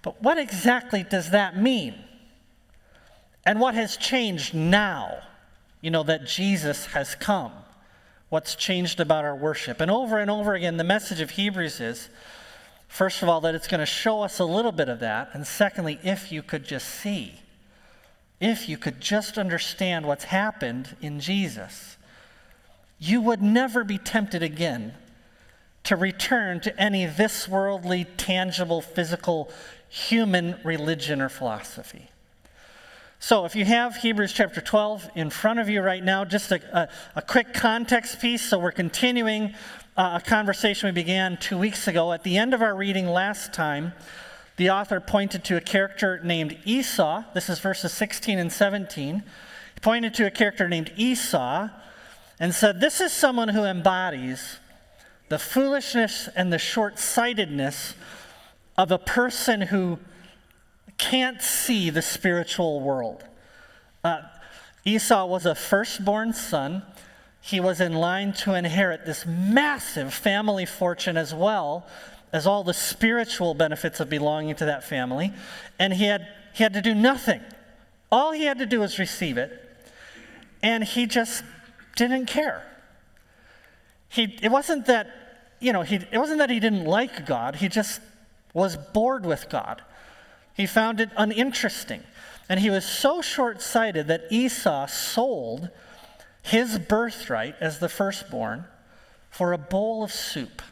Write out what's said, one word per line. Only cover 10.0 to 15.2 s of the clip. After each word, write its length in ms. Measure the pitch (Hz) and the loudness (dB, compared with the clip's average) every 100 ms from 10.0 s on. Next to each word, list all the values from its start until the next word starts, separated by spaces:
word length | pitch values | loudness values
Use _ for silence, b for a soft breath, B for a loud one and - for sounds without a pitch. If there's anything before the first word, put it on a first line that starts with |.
| 254 220 | 2 0
and 120 | 202 | 0
over 240 | 214 208 | 0 0
again, 240 | 190 170 165 | 0 0 -2
the 60 | |
message 360 | 165 208 - 170 | 2 2 0 -6
of 120 | 156 | -4
Hebrews 480 | - 202 190 165 - | -2 -2 -2 -6 -4
is, 280 | 113 117 - B B B B B B B B | -8 -8 -14 B B B B B B B B
first 320 | - 190 - | -2 0 2
of 60 | 175 | 2
all, 140 | 165 | 2
that 120 | 160 | 2
it's 140 | 160 - | -2 -2
gonna 160 | 175 | -2
show 380 | 151 - 233 214 | 0 0 0 0
us 160 | 208 - | -2 0
a 80 | 175 | 0
little 260 | 185 233 | 2 0
bit 160 | 170 135 | 0 -2
of 120 | 117 | -2
that. 280 | 113 110 | -2 -2